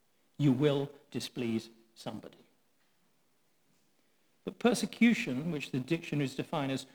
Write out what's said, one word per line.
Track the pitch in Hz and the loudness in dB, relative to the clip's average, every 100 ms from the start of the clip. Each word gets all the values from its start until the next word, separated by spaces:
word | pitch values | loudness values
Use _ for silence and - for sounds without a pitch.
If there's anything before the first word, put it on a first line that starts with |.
| _ _ _ - | _ _ _ 2
you | 143 | 2
will | 123 147 139 139 - - | 4 4 2 -2 -8 -10
displease | 123 - - 120 113 - - _ - | -10 -8 -6 -2 -2 -4 -20 _ -14
somebody. | - 107 - - - _ _ _ _ _ _ _ _ _ _ _ _ _ _ _ _ _ _ _ | -12 -12 -14 -20 -20 _ _ _ _ _ _ _ _ _ _ _ _ _ _ _ _ _ _ _
But | - - | -10 0
persecution, | 233 - 202 - 233 220 - 127 165 | 2 2 -2 4 6 6 0 -2 -2
which | 151 - | -4 -4
the | 151 | -4
dictionaries | - 165 - 147 135 - | -2 -4 -2 -2 -2 -2
define | 135 160 135 | -4 -2 -2
as | 131 - | -4 -6